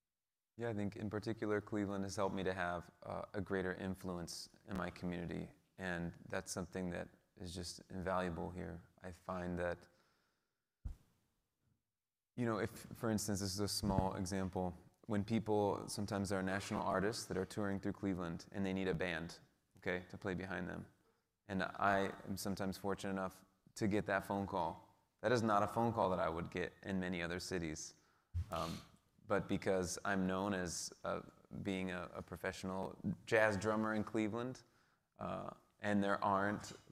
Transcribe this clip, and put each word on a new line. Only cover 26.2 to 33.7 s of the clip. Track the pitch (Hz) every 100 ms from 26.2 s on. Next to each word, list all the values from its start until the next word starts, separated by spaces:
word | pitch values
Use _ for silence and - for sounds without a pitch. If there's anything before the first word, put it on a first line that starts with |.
| 82
would | 80 85
get | 90 85 -
in | 101 95
many | 90 90
other | 85 85
cities. | - 92 80 78 - - _ _ _ - -
Um, | 82 82 - - - _ _ -
but | 98 -
because | 98 - 95 90 - 98
I'm | 98 92
known | 92 101
as, | 92 87 85 - - 92
uh, | 92 - - - -
being | 98 95 92
a, | 90 87 -
a |
professional | - 90 95 - 92 95 - - - 87 -
jazz | 113 110 98
drummer | 104